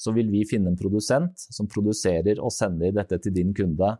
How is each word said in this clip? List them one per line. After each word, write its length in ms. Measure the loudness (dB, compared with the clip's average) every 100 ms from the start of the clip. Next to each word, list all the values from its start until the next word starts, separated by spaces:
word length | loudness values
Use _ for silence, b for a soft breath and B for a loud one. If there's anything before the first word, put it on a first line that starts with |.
så 140 | -2 0
vil 140 | 2
vi 140 | 2 2
finne 240 | 2 2
en 60 | 0
produsent 560 | 0 0 2 2 0 -6
som 300 | -16 -8 -6
produserer 720 | -2 0 0 0 2 2 0
og 100 | -2
sender 440 | -2 -2 0 0 0
dette 220 | -2 -2
til 140 | -2 0
din 160 | 0
kunde 380 | 0 0 2 0